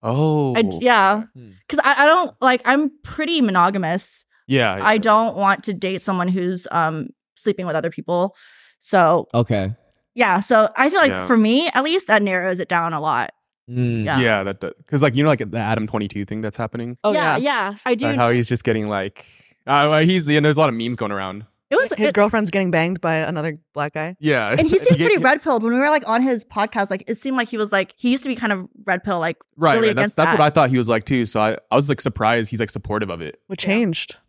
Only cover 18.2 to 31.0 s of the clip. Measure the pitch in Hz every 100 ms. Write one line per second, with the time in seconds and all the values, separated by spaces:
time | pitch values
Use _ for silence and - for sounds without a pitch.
18.2 | 120 123 117 123 - 110 104 101 98 -
19.2 | - - _ _ - 143 147 156 160 185
20.2 | 147 151 151 147 151 117 117 120 107 101
21.2 | 95 98 110 _ _ 302 523 294 226 -
22.2 | 302 226 208 196 185 170 165 185 170 160
23.2 | 156 165 160 156 _ - 147 156 156 185
24.2 | 151 135 104 120 320 381 466 269 170 415
25.2 | 254 285 320 240 226 240 285 302 240 233
26.2 | 262 240 - - 214 226 196 190 - 226
27.2 | 269 262 226 226 208 202 190 _ 240 262
28.2 | 269 240 226 196 185 - - 185 208 180
29.2 | 165 165 _ - 160 143 220 127 208 -
30.2 | 160 135 151 147 135 131 113 113